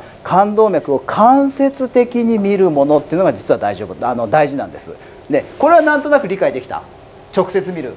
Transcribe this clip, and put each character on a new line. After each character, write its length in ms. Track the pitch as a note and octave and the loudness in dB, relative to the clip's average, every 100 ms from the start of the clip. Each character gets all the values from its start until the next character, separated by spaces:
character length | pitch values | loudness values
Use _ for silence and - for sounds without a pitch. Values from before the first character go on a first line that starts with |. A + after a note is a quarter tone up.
| - - | -6 -16
冠 340 | - F3 G#3 G#3 | -2 0 2 2
動 120 | G#3+ | 2
脈 260 | E3 - C3+ | 0 -2 -4
を 40 | |
間 520 | - - A3 C4+ C#4 | -2 2 4 4 2
接 360 | C4+ C#4 C4+ B3+ | 0 -2 -2 -2
的 340 | B3 A#3+ A#3+ | 0 0 0
に 160 | A#3 A3 | 0 0
見 180 | G3 G3+ | 0 2
る 140 | F#3 | 2
も 140 | D3 C#3+ | 2 2
の 120 | D3+ | 2
っ 40 | |
て 100 | - | 0
い 20 | E3 | 0
う 40 | |
の 40 | |
が 100 | F3+ | 0
実 200 | G#2+ - | -2 -2
は 60 | A#2+ | -2
大 160 | G#2 G2 | -2 -6
丈 100 | G2+ | -10
夫、 100 | F#2 B2 | -6 -6
あ 100 | A#2+ | -4
の、 120 | A2+ | 0
大 220 | D#3 D3 | 0 0
事 60 | C#3 | -2
な 100 | F#2+ | -10
ん 60 | |
で 80 | D2 | -12
す。 100 | - - - - - | -18 -18 -20 -18 -4
で、 160 | C#4 - - | -4 -4 0
こ 100 | D4+ | 4
れ 60 | E4+ | 4
は 60 | |
な 140 | D4+ D4 | 4 0
ん 60 | |
と 80 | D4 | 2
な 100 | C#4+ | 0
く 80 | G3+ | 0
理 100 | F#3+ | -2
解 140 | D#3 | -2
で 80 | B2+ | -2
き 80 | - | -10
た？ 140 | D2+ - - - - - | -14 -14 -20 -20 -20 -6
直 160 | - F#3 | -4 -2
接 220 | G3 F3+ | -2 -6
見 80 | E3+ | -8
る。 140 | C3 | -10